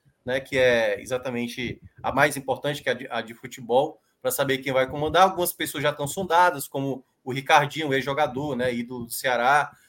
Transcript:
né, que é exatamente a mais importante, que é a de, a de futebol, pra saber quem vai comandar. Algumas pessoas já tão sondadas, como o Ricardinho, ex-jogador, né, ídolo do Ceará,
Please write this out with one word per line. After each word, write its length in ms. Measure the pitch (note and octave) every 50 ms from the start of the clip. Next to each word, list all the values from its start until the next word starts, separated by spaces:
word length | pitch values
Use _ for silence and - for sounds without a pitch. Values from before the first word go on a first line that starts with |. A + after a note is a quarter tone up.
| _ _ _ _ -
né, 160 | B2 B2+ C3+
que 160 | C3+ - C#3
é 460 | C3 B2+ B2+ A#2+ A#2 A2+ G#2+ G2+ G2+
exatamente 800 | A2 A2 C3 B2+ - C3+ B2 A#2+ A#2+ A#2+ A#2 - B2 A2+ - - - - _ _ -
a 80 | -
mais 260 | A#2+ C#3 C#3+ D3+ C#3 D3
importante, 460 | - - B2+ - - C#3+ D3 D3 -
que 60 | C3
é 20 |
a 40 | A#2+
de, 120 | A#2+ C3+ -
a 120 | B2+ A#2
de 120 | A2+ A2 A2+
futebol, 640 | - - - - - B2 A2 A#2 C3 D3 D#3+ - _ _ _ _ _
pra 80 | - B2+
saber 300 | B2+ - C#3 C3+ C3 C3
quem 120 | C3+ C#3+
vai 160 | C3 C3 C3 C3
comandar. 360 | - D3 D3 D#3 D#3 E3+ F#3+
Algumas 280 | G3 F#3 E3+ F3+ E3+
pessoas 300 | - - E3 D3 - D#3
já 100 | C#3 D3
tão 160 | C#3+ C#3+ C#3+ C#3
sondadas, 600 | - F#3+ F#3+ F3 E3 E3+ F3+ F3 D3+ C#3 - -
como 360 | - C#3 C#3 C3+ B2+ C3 - _ _ _ -
o 80 | B2+
Ricardinho, 640 | B2 C3+ C3+ - D#3 C#3+ D3 C#3+ - D3 D#3+ C#3+ C3+
ex-jogador, 600 | C3+ B2 C#3 C3+ C#3+ D3+ C#3+ A#2+ C3 D3 D3+ C3+
né, 180 | A#2+ B2 B2+ A#2+
ídolo 320 | A#2 A#2+ A#2+ B2+ B2 A#2
do 60 | A#2
Ceará, 600 | - - - C3 B2 A#2 A#2+ B2+ C#3+ D3 C#3 - - _ _